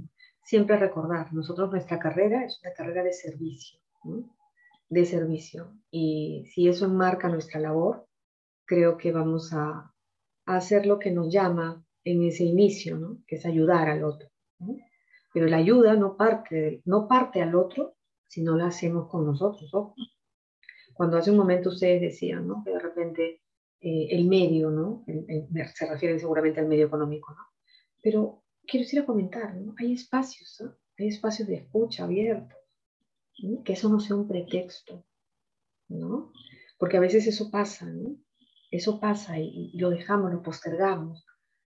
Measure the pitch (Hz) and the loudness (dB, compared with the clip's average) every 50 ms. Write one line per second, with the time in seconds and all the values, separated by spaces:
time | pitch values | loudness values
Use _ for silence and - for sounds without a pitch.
0 | 165 - _ _ _ _ _ _ _ - 226 214 208 214 214 202 196 180 - 165 | -16 -18 _ _ _ _ _ _ _ 2 4 4 4 4 4 4 2 2 0 -2
1 | 156 165 175 165 156 160 160 160 151 170 175 175 196 190 190 180 - - 170 165 | -4 -2 -2 -4 -4 -6 -6 -6 -6 -4 -4 -4 -2 -2 -2 -4 -4 -4 -4 -4
2 | - 156 143 180 202 208 226 262 262 254 - - - 180 - - 202 180 170 185 | -4 -2 2 2 2 2 2 0 -2 -4 -10 -12 -14 -14 -12 -10 -8 -6 -4 -2
3 | 180 180 180 - - 156 147 156 165 143 135 - - - - _ _ _ _ _ | -2 -2 -4 -6 -8 -12 -12 -10 -10 -10 -10 -12 -16 -20 -20 _ _ _ _ _
4 | - 165 170 226 247 - _ _ _ _ _ _ _ _ _ _ _ - 160 175 | -14 -12 -10 -10 -12 -14 _ _ _ _ _ _ _ _ _ _ _ -2 2 2
5 | 175 175 180 165 160 165 156 151 - - - 165 170 - - - _ _ - 165 | 2 2 0 -2 -2 -2 -4 -6 -8 -12 -16 -16 -16 -18 -20 -20 _ _ -6 -2
6 | 160 156 156 156 151 156 151 143 - - - 180 175 175 175 180 196 190 185 185 | -2 -2 -2 -2 -4 -6 -8 -10 -12 -8 0 4 4 4 4 4 2 2 2 2
7 | 185 185 185 180 - 175 165 160 156 - - 156 156 156 156 160 170 208 240 - | 2 2 2 0 0 -2 -2 -4 -4 -6 -6 -4 -4 -2 0 0 0 0 -2 -4
8 | - _ _ _ _ _ _ _ _ _ _ _ _ - 180 175 170 170 165 165 | -8 _ _ _ _ _ _ _ _ _ _ _ _ 0 4 4 6 4 4 2
9 | - 170 165 160 156 160 165 160 160 - 160 151 151 151 156 156 - - _ _ | 0 -2 0 0 0 0 0 -2 -4 -6 -6 -4 -4 -4 -6 -10 -14 -18 _ _
10 | _ _ _ _ _ _ _ _ _ 185 185 185 180 - 208 202 202 202 202 202 | _ _ _ _ _ _ _ _ _ 0 0 0 2 2 2 4 4 4 2 2
11 | - 196 175 170 165 160 175 202 185 180 170 170 165 165 165 - - _ _ _ | 0 0 0 0 0 2 2 2 2 2 2 0 -2 -4 -8 -12 -16 _ _ _
12 | - 180 175 170 170 170 165 - 175 170 170 190 208 202 202 - - 160 160 160 | -4 0 2 2 2 2 0 0 0 2 4 6 4 4 4 0 -8 -8 -8 -8
13 | 160 196 247 - _ - 165 151 - 170 160 160 160 156 147 - 156 151 151 151 | -8 -10 -12 -14 _ -10 -10 -6 -4 0 2 4 4 6 4 4 4 2 0 -2
14 | 151 151 147 - - - _ _ _ _ _ - 175 208 277 - - _ _ _ | -2 -4 -6 -8 -12 -20 _ _ _ _ _ -14 -10 -10 -10 -12 -14 _ _ _
15 | _ _ _ _ _ _ - 170 165 160 165 165 165 196 240 247 226 214 214 208 | _ _ _ _ _ _ -2 0 2 4 4 4 6 6 8 8 8 8 8 6
16 | 202 190 190 - 214 226 226 226 - - 165 156 156 151 - - - 180 196 214 | 4 2 2 2 4 4 2 2 -2 -4 -4 -2 -2 -2 -4 -4 -2 0 2 2
17 | 214 - 254 254 240 - - 185 165 165 170 180 180 - - 269 294 - - _ | 4 4 4 4 4 2 0 -2 0 2 4 4 2 2 0 -6 -8 -8 -10 _
18 | _ _ _ _ _ _ - 170 165 165 160 165 170 175 170 - 185 165 170 170 | _ _ _ _ _ _ -6 -4 -2 0 0 2 0 -2 -2 -4 -4 -2 -2 -2
19 | 165 - - 170 151 147 143 139 185 208 208 - - 143 - 202 202 - - - | -4 -4 -4 -2 -2 0 0 0 0 -2 -2 -4 -10 -6 -4 -4 -4 -6 -8 -16
20 | 123 - _ _ _ _ _ _ _ _ _ _ _ - - - _ _ _ - | -18 -18 _ _ _ _ _ _ _ _ _ _ _ -20 -20 -20 _ _ _ -2
21 | 175 170 165 170 165 202 208 208 190 180 180 180 180 185 - - 185 180 180 175 | 0 2 2 2 4 6 6 6 6 6 4 2 2 -2 -2 0 2 4 4 4
22 | 175 165 - - 175 175 175 175 170 180 202 208 208 190 185 175 170 165 170 170 | 2 -2 -4 -4 -6 -4 -4 -4 -6 -6 -6 -6 -6 -6 -6 -6 -6 -6 -6 -6
23 | 170 165 160 165 165 165 165 - _ _ _ _ _ _ _ _ - 170 160 160 | -6 -4 -4 -4 -4 -4 -6 -10 _ _ _ _ _ _ _ _ -6 -2 -2 -2
24 | 151 - 185 175 175 180 190 190 180 160 160 156 156 156 156 156 165 208 233 - | -2 0 2 2 4 4 6 6 4 4 4 2 2 2 0 0 -2 -2 -6 -8
25 | - - 160 151 - - 156 151 151 - 165 160 139 - - - 160 160 147 139 | -8 -10 -8 -8 -8 -6 -6 -8 -6 -6 -6 -6 -6 -8 -8 -8 -8 -6 -4 -2
26 | 170 165 165 160 170 160 156 156 156 156 156 160 156 156 156 151 151 147 151 151 | -2 -2 -2 -2 -2 -2 0 2 2 2 2 0 0 2 4 4 4 4 2 -2
27 | 151 147 151 - - - - - - _ _ _ _ _ _ _ _ _ _ _ | -2 -2 -4 -6 -10 -14 -20 -20 -20 _ _ _ _ _ _ _ _ _ _ _
28 | - 214 214 214 214 - - - _ _ _ _ _ - - 247 240 - 269 285 | 0 2 2 2 2 -2 -4 -10 _ _ _ _ _ -4 -4 -4 -2 -2 -2 -2
29 | 277 254 226 208 185 185 - 233 214 202 185 185 196 226 - - 233 240 247 247 | 0 0 0 -2 -2 -2 -6 -8 -10 -10 -10 -10 -12 -12 -10 -6 -4 -4 -4 -4
30 | - _ 254 262 269 - - - - - - - 226 - - _ _ _ _ - | -4 _ -4 -2 -2 -4 -8 -18 -20 -20 -18 -16 -16 -16 -16 _ _ _ _ -6
31 | 202 214 208 - - 214 208 - 214 190 170 143 - - - 214 233 226 - 190 | -4 -4 -4 -4 -4 -4 -4 -4 -6 -6 -6 -8 -6 -4 -2 0 0 -2 -2 -6
32 | 175 175 180 196 214 233 214 - - - - - _ _ _ _ _ _ _ _ | -4 -2 -2 0 0 0 -2 -4 -6 -12 -20 -20 _ _ _ _ _ _ _ _
33 | _ _ _ _ _ _ _ - 196 190 233 - - - 190 - 220 214 214 214 | _ _ _ _ _ _ _ -10 -8 -6 -6 -6 -4 -6 -4 -2 2 2 2 2
34 | 208 - 202 202 208 - 190 175 175 - - 180 180 - - - _ - 175 175 | 2 0 -2 -2 -2 -4 -4 -6 -6 -4 -6 -6 -6 -8 -12 -20 _ -20 -20 -20
35 | - _ _ _ _ _ _ _ _ _ _ _ _ _ _ _ _ - 175 165 | -20 _ _ _ _ _ _ _ _ _ _ _ _ _ _ _ _ -12 -10 -8
36 | 165 175 214 302 - - _ - - - - - - _ _ - 180 175 - 180 | -8 -6 -6 -8 -8 -12 _ -20 -20 -20 -20 -20 -20 _ _ -4 -2 2 2 4
37 | 180 180 202 220 214 226 214 - 214 - - 208 208 202 - - 180 170 165 170 | 4 4 4 4 4 2 0 -2 -4 -4 -2 -2 -2 -4 -6 -12 -12 -12 -10 -10
38 | 208 262 294 - _ _ _ _ _ _ _ _ _ _ 175 175 - 214 208 - | -10 -10 -12 -14 _ _ _ _ _ _ _ _ _ _ -6 -4 -2 -2 -4 -2
39 | 208 208 202 - - 180 165 160 160 - - 170 170 - - 175 180 180 175 170 | -2 -2 -2 -2 -6 -8 -6 -6 -6 -6 -8 -10 -12 -10 -6 -2 0 0 0 -2
40 | - - 208 202 190 180 175 175 - 165 160 - - 165 160 170 190 - 180 165 | -2 -2 0 0 0 0 -2 -4 -6 -8 -10 -10 -8 -6 -2 0 0 0 0 -2
41 | 160 160 165 - _ _ _ _ _ _ _ _ _ _ | -6 -10 -12 -16 _ _ _ _ _ _ _ _ _ _